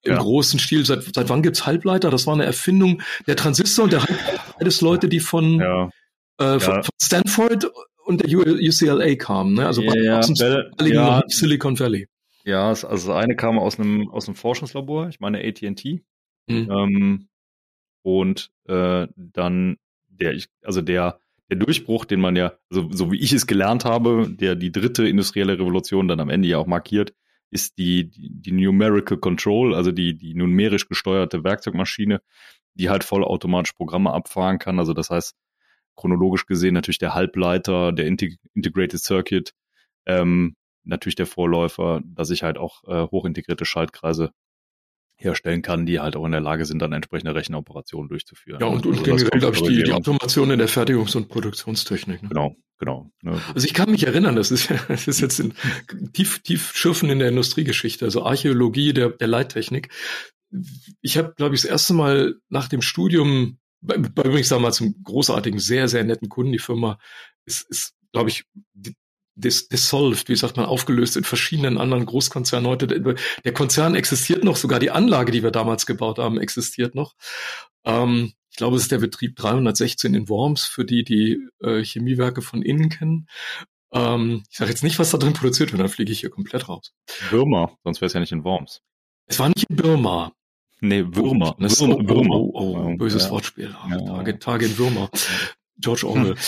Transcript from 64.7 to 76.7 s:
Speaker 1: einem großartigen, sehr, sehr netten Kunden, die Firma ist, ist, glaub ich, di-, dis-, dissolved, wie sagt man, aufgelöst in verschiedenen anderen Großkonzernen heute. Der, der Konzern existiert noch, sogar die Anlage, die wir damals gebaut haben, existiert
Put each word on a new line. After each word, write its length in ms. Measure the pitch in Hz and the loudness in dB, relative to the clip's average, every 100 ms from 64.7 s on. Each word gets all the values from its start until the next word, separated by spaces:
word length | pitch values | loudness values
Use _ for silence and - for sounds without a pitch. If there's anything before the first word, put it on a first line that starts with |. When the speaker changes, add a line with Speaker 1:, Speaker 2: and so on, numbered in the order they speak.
| - | 0
Speaker 1:
einem 160 | 110 101 | -2 -4
großartigen, 560 | - 101 - - 101 101 | -4 -2 0 0 -2 -2
sehr, 260 | 101 123 127 | 0 2 2
sehr 160 | 120 | 2
netten 260 | 110 113 101 | 0 -2 -4
Kunden, 220 | - 127 | -4 -2
die 80 | 117 | -2
Firma 400 | - 117 113 107 - - - _ | -2 -2 -2 -4 -12 -20 -20 _
ist, 260 | - - - | -10 -10 -8
ist, 240 | - - _ _ | -10 -10 _ _
glaub 140 | 117 113 | -2 -2
ich, 180 | - - - - | -2 -10 -20 -20
di-, 220 | 98 98 - _ _ _ - | -20 -18 -18 _ _ _ -6
dis-, 320 | 117 - - | -2 -2 -2
dissolved, 600 | 127 - 139 143 113 - | -2 0 2 2 0 -2
wie 80 | 127 | -2
sagt 200 | 120 - | -2 -2
man, 100 | - | -2
aufgelöst 500 | 127 - 123 120 - | -2 0 2 2 0
in 80 | |
verschiedenen 520 | - 120 - 160 135 113 | -2 -2 -2 0 0 0
anderen 300 | 131 127 120 | 0 0 0
Großkonzernen 600 | 127 - - 123 123 120 | 0 -2 -2 -2 0 0
heute. 160 | 123 123 | 0 0
Der, 300 | 113 123 123 - - | 0 0 -2 -4 -6
der 80 | 123 | -4
Konzern 440 | 123 135 - 160 175 | -2 0 2 2 2
existiert 480 | - 131 - 180 | 0 0 0 2
noch, 100 | 196 | 2
sogar 240 | - 123 120 | 2 0 2
die 140 | 123 | 2
Anlage, 400 | 151 233 151 117 | 2 4 4 2
die 100 | 117 | 2
wir 80 | 110 | 0
damals 360 | 113 113 110 - | 0 0 -2 -4
gebaut 340 | 104 110 110 | -4 -4 -2
haben, 180 | 117 110 | -2 -2
existiert 560 | 101 - 117 | -4 -6 -6